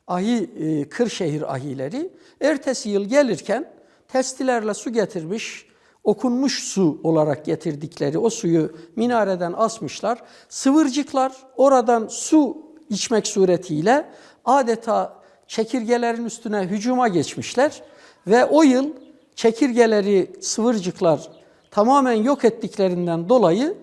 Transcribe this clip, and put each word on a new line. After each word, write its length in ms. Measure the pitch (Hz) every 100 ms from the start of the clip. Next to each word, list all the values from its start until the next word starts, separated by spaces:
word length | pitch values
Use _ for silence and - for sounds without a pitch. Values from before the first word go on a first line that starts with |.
| -
ahi, 440 | 180 208 240 175 -
e, 300 | 156 151 143
Kırşehir 640 | - 233 - 170 151 151
ahileri 580 | 135 143 135 135 247 370 - _ -
ertesi 480 | 277 277 269 247 208
yıl 160 | 202
gelirken 680 | 202 277 262 175 - 226 339 - _ _ _
testilerle 680 | 262 262 - 262 233 214
su 180 | 208 277
getirmiş, 760 | 226 190 180 156 220 - - - _ _ _
okunmuş 580 | - 208 254 247 269 -
su 360 | - 196 170 -
olarak 420 | 165 160 151 139
getirdikleri 720 | - 151 170 143 147 - 143 160
o 120 | 226
suyu 420 | - 175 165 151 - - -
minareden 580 | 240 233 196 185 175 175
asmışlar. 640 | 220 - 151 - 196 240 - - -
Sıvırcıklar 840 | - 269 302 302 262 277 269 262 262 - -
oradan 500 | 269 262 233 233 208
su 460 | - - 311 269 - - - -
içmek 360 | 196 - 220 202
suretiyle 840 | 202 185 175 - 151 185 277 320 - - _
adeta 760 | - 277 240 226 233 202 185 - _ _ -
çekirgelerin 800 | - 220 254 220 240 233 233
üstüne 360 | 233 - 220 208
hücuma 480 | 185 208 233 254 240
geçmişler 760 | 175 135 - - 240 294 - - - - _ 175
ve 180 | 240
o 180 | 247 294
yıl 280 | 302 254 285 - - - _
çekirgeleri 960 | - 226 226 277 233 226 208 196 196 - -
sıvırcıklar 880 | - - 226 220 180 - 175 151 - - _ _ _
tamamen 420 | - 220 285 254
yok 320 | 220 226 277
ettiklerinden 840 | 233 233 233 - 190 180 175 165 170
dolayı 460 | 254 180 190 302 415